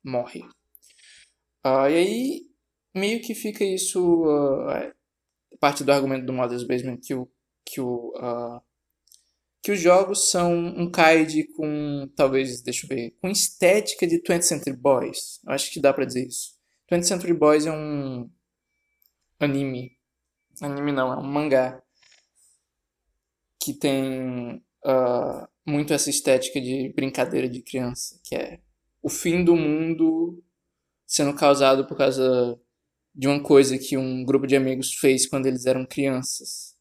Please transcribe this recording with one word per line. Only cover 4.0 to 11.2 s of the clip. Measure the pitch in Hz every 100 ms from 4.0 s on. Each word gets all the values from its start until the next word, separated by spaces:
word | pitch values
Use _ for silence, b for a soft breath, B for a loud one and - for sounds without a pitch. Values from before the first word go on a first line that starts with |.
| 180 170 160
ah, | 147 143 135 - -
é, | - _ _ _ _ _ _ -
parte | 143 143
do | 139
argumento | 143 135 135 127
do |
Mother's | 127 123 123
Basement, | 120 127 131 123
que | -
o, | 131 127 _ _ _
que | - -
o, | 127 120 117 -
ah, | 123 120 120 120 _ _ _ _ _ _ _ _ _ _
que | -
os | 202
jogos | 170 180 185 202 -
são | 180 175
um | 170 175 175 175
kaiji | 175 160 165